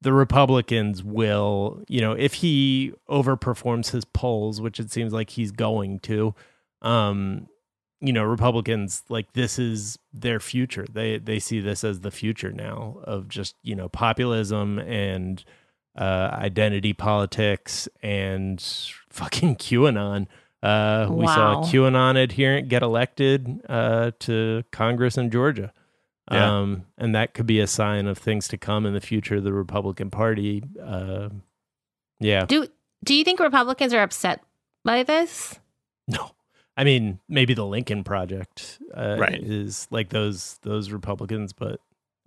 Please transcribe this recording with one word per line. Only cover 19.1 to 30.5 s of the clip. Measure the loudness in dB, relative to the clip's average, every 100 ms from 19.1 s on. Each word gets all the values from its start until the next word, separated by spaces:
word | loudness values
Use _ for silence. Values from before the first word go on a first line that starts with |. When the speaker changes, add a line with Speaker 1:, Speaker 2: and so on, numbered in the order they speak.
| -12 -6 0 2 0
Speaker 1:
<laughs> |
QAnon. | 0 4 4 4 -2 -4 -6 -10 _ -4
Uh, | 2 4 4 2 2
we | 2 4
saw | 6 4
a | 2
Speaker 2:
Wow. |
Speaker 1:
QAnon | 4 4 6 6 4 4
adherent | 2 2 2 2 2
get | 0
elected, | 2 2 0 2 4 4 0 -10 -4
uh, | 0 2 2 0 -4
to | -2 0 0 -2 -4
Congress | 0 0 2 2 2
in | 0
Georgia. | 2 2 0 -8 _ _ _ _ _ -2
Speaker 3:
Yeah. | 2 4 4
Speaker 1:
Um, | 0 -4 -8 -6
and | 0 0
that | 0
could | -2 2
be | 4
a | 2
sign | 0 0 0 -2
of | -4
things | -2 -2 -4
to | -8
come | -2 -2 0
in |
the | -2
future | -2 -4 0 -2
of |
the | 0
Republican | -4 -2 -2 -4 -6 -6
Party. | 0 0 0 -2